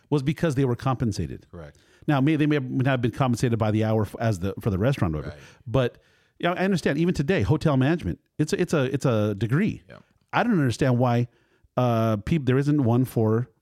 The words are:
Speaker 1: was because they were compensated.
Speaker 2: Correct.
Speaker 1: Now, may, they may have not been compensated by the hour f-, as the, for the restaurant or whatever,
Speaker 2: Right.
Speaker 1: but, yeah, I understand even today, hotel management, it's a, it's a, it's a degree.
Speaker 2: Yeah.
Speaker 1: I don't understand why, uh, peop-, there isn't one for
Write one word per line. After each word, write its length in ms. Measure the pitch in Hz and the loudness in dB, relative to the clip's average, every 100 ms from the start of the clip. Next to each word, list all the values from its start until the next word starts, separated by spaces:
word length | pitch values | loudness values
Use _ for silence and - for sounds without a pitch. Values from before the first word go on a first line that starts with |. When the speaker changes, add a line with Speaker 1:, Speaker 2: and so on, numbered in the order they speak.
| - | -4
Speaker 1:
was 120 | 147 | -2
because 340 | 135 160 170 131 | -2 -2 -2 0
they 100 | 131 | 0
were 100 | 117 | 0
compensated. 680 | 135 123 117 98 73 95 - | -2 -2 -2 -4 -6 -10 -16
Speaker 2:
Correct. 280 | 87 73 - _ _ - | -20 -20 -20 _ _ -2
Speaker 1:
Now, 140 | 139 | 2
may, 160 | 143 151 | 2 2
they 100 | 151 | 2
may 100 | 147 | 0
have 140 | 127 | -2
not 300 | 131 131 127 | -2 0 0
been 120 | 117 | 0
compensated 460 | - 131 117 127 113 | 0 0 0 0 0
by 120 | 110 | 2
the 140 | 107 | 2
hour 180 | 110 110 | 2 0
f-, 140 | 101 - | 0 -2
as 200 | 117 92 | -2 -2
the, 120 | 95 - | -4 -4
for 80 | 117 | -2
the 80 | 92 | 0
restaurant 360 | 120 143 90 | 0 0 -2
or 40 | 76 | -2
whatever, 180 | - - | -8 -14
Speaker 2:
Right. 60 | - - - | -20 -20 -4
Speaker 1:
but, 320 | 131 120 - _ _ _ - | -2 -2 -4 _ _ _ -6
yeah, 140 | 170 | -4
I 120 | 180 | 0
understand 340 | 190 185 190 143 | 0 0 0 0
even 160 | 175 | 0
today, 260 | 165 147 185 | 0 0 0
hotel 360 | 95 151 160 131 | 0 0 2 2
management, 420 | 135 170 90 71 _ - | 2 0 -4 -8 _ -6
it's 140 | 151 | -2
a, 80 | - | -2
it's 140 | 175 | 0
a, 80 | 147 131 | 0 0
it's 140 | 139 139 | 0 0
a 280 | 110 107 101 | 0 0 -2
degree. 460 | 110 139 214 - - | -2 0 -2 -4 -12
Speaker 2:
Yeah. 100 | 55 - _ _ | -20 -20 _ _
Speaker 1:
I 80 | 143 | -2
don't 100 | 233 | 2
understand 460 | 185 131 - 135 120 | 2 0 0 0 2
why, 300 | 123 120 123 _ _ _ _ - | 2 0 -2 _ _ _ _ -2
uh, 400 | 123 113 113 107 | 0 2 0 -2
peop-, 260 | - 170 | 0 0
there 140 | 127 131 | 2 2
isn't 240 | 143 147 | 2 2
one 220 | 117 123 127 | 4 2 2
for 420 | 120 110 113 127 _ | 0 2 0 -2 _